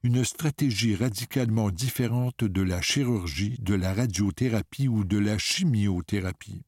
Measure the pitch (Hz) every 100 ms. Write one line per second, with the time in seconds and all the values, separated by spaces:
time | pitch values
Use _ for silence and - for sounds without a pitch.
0 | 123 123 117 - 160 - 147 101 113 98
1 | 123 98 120 135 120 110 107 85 127 -
2 | 120 120 123 - 110 92 95 90 - -
3 | 127 113 87 73 101 123 95 101 92 95
4 | 123 95 101 - 127 110 - - 135 110
5 | 98 104 104 107 - - 185 113 101 90
6 | - 104 92 90 - 95